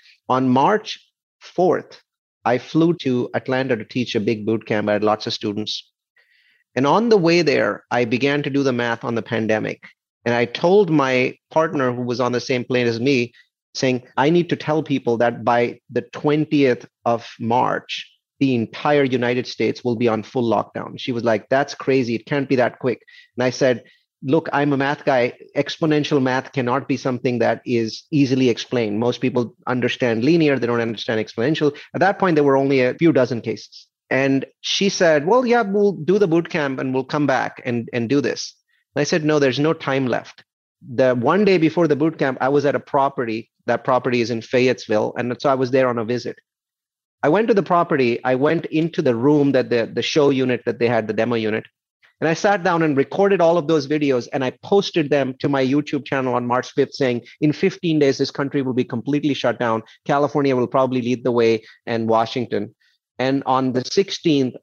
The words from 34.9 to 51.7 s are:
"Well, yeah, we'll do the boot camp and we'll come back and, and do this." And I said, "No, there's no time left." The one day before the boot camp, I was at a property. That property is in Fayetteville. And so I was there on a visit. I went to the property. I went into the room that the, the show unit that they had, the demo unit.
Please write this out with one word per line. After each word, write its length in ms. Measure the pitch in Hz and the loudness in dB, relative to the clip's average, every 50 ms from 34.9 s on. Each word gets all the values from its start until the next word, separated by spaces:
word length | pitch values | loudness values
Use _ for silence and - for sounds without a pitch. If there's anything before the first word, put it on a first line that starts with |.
| - - 190 165 156 147 143 | 0 2 4 4 4 4 4
"Well, 180 | 185 233 254 262 | 2 2 2 4
yeah, 160 | 226 233 240 | 4 2 2
we'll 300 | 226 196 196 208 208 202 | 2 0 0 2 2 2
do 260 | 170 156 151 160 190 | 0 0 0 2 2
the 100 | 208 202 | 4 4
boot 220 | 165 160 170 165 - | 2 2 2 0 0
camp 300 | - 165 143 135 131 135 | -2 -2 -2 -2 -2 -4
and 140 | 135 131 131 | -4 -2 -2
we'll 100 | 131 131 | -2 -2
come 240 | - - 147 147 | -2 -2 0 0
back 340 | 135 131 120 110 104 - - - | 2 0 0 -2 -4 -8 -10 -6
and, 240 | 127 120 120 113 - - | -4 -4 -4 -4 -4 -4
and 160 | 123 117 110 | -4 -2 0
do 120 | 135 143 | 0 0
this." 340 | 123 110 - - - - - _ _ _ _ _ _ _ - | 0 0 -4 -6 -8 -14 -16 _ _ _ _ _ _ _ -4
And 60 | 139 | -4
I 20 | 147 | -2
said, 220 | - 190 165 147 | 0 -2 0 0
"No, 120 | 151 151 | 2 2
there's 220 | 147 139 131 120 135 | 2 2 2 2 0
no 140 | 143 160 160 | 0 0 -2
time 340 | 160 - 147 135 135 131 | -2 -4 -4 -2 -2 0
left." 360 | 123 110 101 - - - - - _ _ _ _ _ _ _ | -2 -2 -4 -6 -8 -18 -20 -20 _ _ _ _ _ _ _
The 320 | - - 120 110 131 127 123 | -18 -6 -2 2 2 2 2
one 300 | 123 113 139 170 202 214 | 2 0 0 2 2 4
day 140 | 196 185 | 4 4
before 300 | 170 160 151 156 180 170 | 4 2 2 2 2 2
the 80 | 147 143 | 2 2
boot 220 | 127 151 165 160 | 0 0 -2 -2
camp, 200 | - 151 135 127 - | -2 -2 -2 -2 -2
I 100 | 123 131 | -2 0
was 160 | 143 147 135 | 2 2 2
at 100 | 143 123 | 0 0
a 40 | 120 | -2
property. 720 | - - - 139 135 139 - 135 123 113 110 113 113 _ _ _ _ | -4 -2 0 0 0 0 -2 -4 -4 -4 -6 -6 -8 _ _ _ _
That 160 | 120 117 117 - | -2 -2 -2 0
property 380 | 139 127 123 - 135 123 120 | 0 0 0 0 0 0 0
is 80 | 117 110 | 0 0
in 120 | 120 113 | -2 -6
Fayetteville. 720 | 110 - - 123 127 127 120 - - - 107 107 113 117 - | -4 0 2 2 4 2 2 0 -2 -2 0 0 0 -2 -4
And 180 | - 117 123 120 - | -4 -6 -6 -4 -2
so 100 | - 143 | 0 0
I 60 | 135 | 0
was 160 | 127 131 120 | 0 0 0
there 160 | 135 135 131 | 2 2 2
on 100 | 123 120 | 2 0
a 80 | 120 110 | -2 -4
visit. 320 | 110 123 120 117 101 - _ _ _ _ _ _ _ _ _ _ _ _ _ _ _ _ _ - | -4 -4 -4 -6 -8 -12 _ _ _ _ _ _ _ _ _ _ _ _ _ _ _ _ _ 0
I 60 | 147 | 2
went 180 | 160 202 233 | 2 2 2
to 80 | 226 220 | 2 2
the 80 | 196 - | 2 2
property. 600 | - 180 175 170 - 175 135 127 117 120 - - | 2 2 2 2 2 0 0 2 0 0 -2 -2
I 120 | 127 131 | -2 0
went 320 | 127 139 151 165 165 - | 2 2 2 0 0 -2
into 340 | - 156 156 165 165 - - | -2 -2 -2 -2 -2 -2 -2
the 140 | 156 127 117 | 0 0 0
room 380 | 113 123 147 151 147 143 143 131 | 2 2 4 4 4 4 4 2
that 180 | 127 120 113 | 2 0 0
the, 180 | 123 117 110 - | 0 -2 -2 -2
the 120 | - 120 - | -4 -6 -4
show 260 | - - 160 143 143 | -2 0 2 2 2
unit 320 | 135 131 131 127 123 113 - | 2 2 0 0 -2 -2 -4
that 120 | 120 110 | -4 -2
they 100 | - 120 | 0 0
had, 200 | 117 120 113 107 | 0 2 0 0
the 60 | 104 107 | -2 -2
demo 220 | 107 113 120 120 | -2 -2 0 0
unit. 300 | 113 110 107 107 113 - - | -2 -2 -2 -2 -4 -6 -10